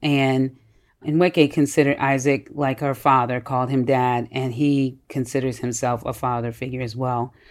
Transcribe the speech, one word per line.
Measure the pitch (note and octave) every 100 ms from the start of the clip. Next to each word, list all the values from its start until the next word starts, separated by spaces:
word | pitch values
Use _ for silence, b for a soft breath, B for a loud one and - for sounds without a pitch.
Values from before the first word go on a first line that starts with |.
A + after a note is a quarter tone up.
And | D3 C#3+ C3+ C3 C3 b b b b b D3+
Nweke | D#3 F3+ F3 C#3+
considered | - C#3+ - C#3 C#3
Isaac | C#3 C3+ C#3 C3+ -
like | C#3+ C#3 C3
her | C#3 C3
father, | C#3+ C3 B2 B2
called | A#2 C3 B2+
him | C3+ B2
dad, | C3 B2 B2 A#2+
and | C3 B2+
he | A#2 D3 C#3 C3 B2+ -
considers | C#3 B2 C3+ C3 A#2
himself | B2 A2+ B2 A#2+ B2+
a |
father | B2 C3 A#2+ A#2
figure | A2+ B2+ B2+
as | A#2+ A#2
well. | B2+ A#2+ B2+ B B